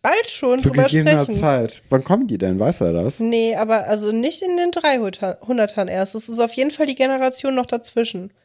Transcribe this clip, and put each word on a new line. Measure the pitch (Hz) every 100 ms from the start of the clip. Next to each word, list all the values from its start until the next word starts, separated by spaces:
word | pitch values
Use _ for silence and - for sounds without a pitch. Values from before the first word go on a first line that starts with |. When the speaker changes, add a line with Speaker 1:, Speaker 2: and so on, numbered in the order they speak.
Speaker 1:
bald | 247 403 466
schon | - 262 254
Speaker 2:
Zu | 254
Speaker 1:
drüber | 247
Speaker 2:
gegebener | 269 160 151 151
Speaker 1:
sprechen. | 143 -
Speaker 2:
Zeit. | 156 131 113 - -
Wann | 135
kommen | 135 202 254
die | 101
denn? | 95 95
Weiß | 120 175
er | 87
das? | 85 107 -
Speaker 1:
Nee, | 226 233 226
aber | 202 220 220 -
also | 214 208
nicht | 226 269 320
in | 370 349
den | 349
dreihundertern | 349 302 254 202 - 190 - 214 247 208 208 185
erst. | 185 196 220
Das | 220
ist | 233
auf | 233
jeden | 254 277
Fall | 294 294
die | 262
Generation | 262 262 262 262 269
noch | 262 247
dazwischen. | 240 - 233 226 180 185 _